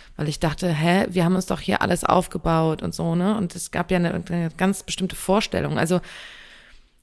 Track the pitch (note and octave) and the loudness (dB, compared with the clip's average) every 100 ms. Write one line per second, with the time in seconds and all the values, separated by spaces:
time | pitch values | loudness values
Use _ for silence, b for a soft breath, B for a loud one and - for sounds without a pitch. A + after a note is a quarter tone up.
0 | B - D3+ - D#3+ D#3 F3+ D3+ E3+ F#3 | B -6 -4 -2 -2 0 -2 2 4 4
1 | - F3+ E3+ F#3 - - - - F#3+ F3+ | 2 2 2 2 0 -2 0 0 2 2
2 | - F3+ F3+ F3 E3 D#3+ D#3+ D#3 E3 E3 | 4 2 2 -2 0 2 2 0 -4 -4
3 | E3+ E3+ F#3+ A3 F3 F3 - E3+ F3 F3+ | -2 0 0 0 -2 -6 -4 -2 0 2
4 | E3+ E3+ E3+ E3+ E3 - F#3+ G3 - - | 2 -2 -4 -2 -2 0 0 0 -4 -4
5 | F#3 - - G3+ - F3 C#3+ D3+ E3 F3+ | -4 -2 0 2 2 -2 0 0 2 0
6 | B B B B B B B B B B | B B B B B B B B B B